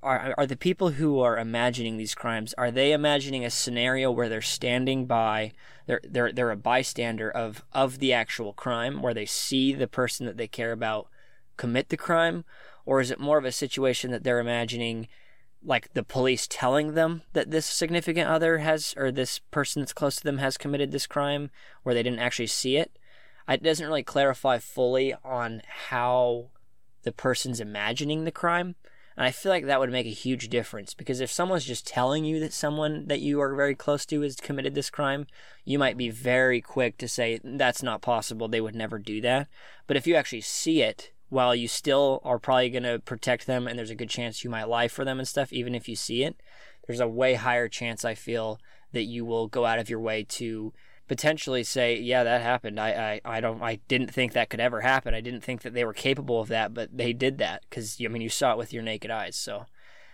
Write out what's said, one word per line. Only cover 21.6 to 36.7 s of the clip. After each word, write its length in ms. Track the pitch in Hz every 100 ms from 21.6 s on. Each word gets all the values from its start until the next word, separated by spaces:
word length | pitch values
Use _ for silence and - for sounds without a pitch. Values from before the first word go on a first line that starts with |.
| - -
where 120 | 131 120
they 80 |
didn't 160 | 120 117
actually 280 | 123 - 113
see 300 | - 127 139
it. 200 | 175 - - - - - -
It 140 | 135
doesn't 220 | 160 156 156
really 180 | 151
clarify 560 | - 143 139 127 135 120
fully 540 | - 135 123 131 135 -
on 380 | 131 127 113 113 - - -
how 640 | 127 123 127 123 120 120 - - - - -
the 80 | 120
person's 480 | - 131 123 131 113
imagining 640 | 104 104 107 123 147 156
the 80 | 160
crime. 440 | - 170 175 180 - - - - -
And 100 | 127
I 60 |
feel 200 | - 190
like 140 | 180 139
that 140 | 135
would 100 | 127
make 160 | 127 113
a 40 |
huge 360 | 107 127 127 113
difference, 440 | 120 110 107 101
because 280 | - 127 127
if 100 | 127
someone's 340 | - 185 180 131
just 220 | 120 -
telling 360 | 123 127 151
you 160 | 156 156
that 140 | 156
someone 540 | - 147 151 151 151 143
that 120 | 143
you 220 | 147 143
are 140 | 139 139
very 180 | 143
close 320 | 135 - 143 -
to 160 | 151
has 140 | 147 131
committed 400 | - 139 139 143
this 160 | 135
crime, 340 | - 139 143 143 - - - -
you 140 | 143
might 180 | 135 123
be 140 | 120
very 500 | 113 127 127 131 120
quick 380 | -